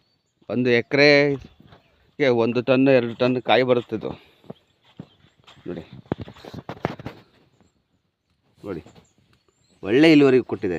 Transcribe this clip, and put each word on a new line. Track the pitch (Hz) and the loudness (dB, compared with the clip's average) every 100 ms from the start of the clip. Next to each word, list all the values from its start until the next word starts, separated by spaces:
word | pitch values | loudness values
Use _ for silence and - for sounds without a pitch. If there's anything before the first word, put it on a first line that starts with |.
| _ _ _ _ - | _ _ _ _ -8
ಒಂದು | 117 123 120 | -4 -2 -2
ಎಕರೆಗೆ | - 139 147 143 147 135 - _ _ - _ _ _ - 139 120 | 0 2 4 4 2 -4 -10 _ _ -20 _ _ _ -4 -2 0
ಒಂದು | 117 120 120 | 0 -2 0
ಟನ್, | 131 135 131 | 2 4 2
ಎರಡು | 120 110 | 0 -2
ಟನ್ | 123 127 - | -2 -2 0
ಕಾಯಿ | 113 127 | 0 2
ಬರುತ್ತಿದ್ದು | 120 - 110 65 - _ _ - - _ _ _ - - _ _ _ _ _ - | -2 -4 -10 -10 -14 _ _ -20 -20 _ _ _ -20 -20 _ _ _ _ _ -16
ನೋಡಿ. | 87 - - - - - - - - - - - - - - _ _ _ _ _ _ _ _ _ _ _ _ _ _ | -16 -16 -20 -18 -16 -18 -20 -20 -20 -20 -12 -12 -12 -20 -20 _ _ _ _ _ _ _ _ _ _ _ _ _ _
ನೋಡಿ, | 104 85 - _ _ _ _ _ _ _ _ _ | -14 -14 -16 _ _ _ _ _ _ _ _ _
ಒಳ್ಳೆ | 95 123 165 | -2 4 4
ಇಳುವರಿ | 147 139 127 - | 6 4 2 -2
ಕೊಟ್ಟಿದೆ | 101 98 | -8 -6